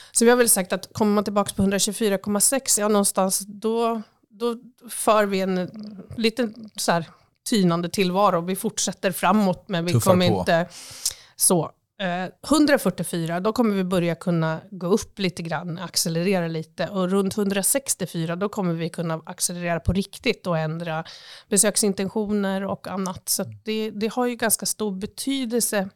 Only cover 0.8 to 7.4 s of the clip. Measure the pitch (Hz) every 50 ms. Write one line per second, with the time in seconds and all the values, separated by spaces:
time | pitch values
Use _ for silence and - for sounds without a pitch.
0.8 | - - - - 220 208 208 208 202 220 202 208 202 - - - 190 196 196 190
1.8 | - 220 196 - 233 208 196 190 - 208 208 202 202 - 277 269 269 - - -
2.8 | 208 214 214 202 202 196 - 208 190 190 190 - 190 208 208 202 - 220 226 233
3.8 | 233 226 233 226 208 - _ _ _ _ 226 196 233 240 233 233 240 233 - _
4.8 | - 233 - - - 247 214 214 208 202 196 190 190 190 185 185 180 - - 220
5.8 | 208 208 214 190 - - - - 220 226 226 - 240 214 214 - 220 214 - -
6.8 | - - 175 170 160 - - _ _ _ _ _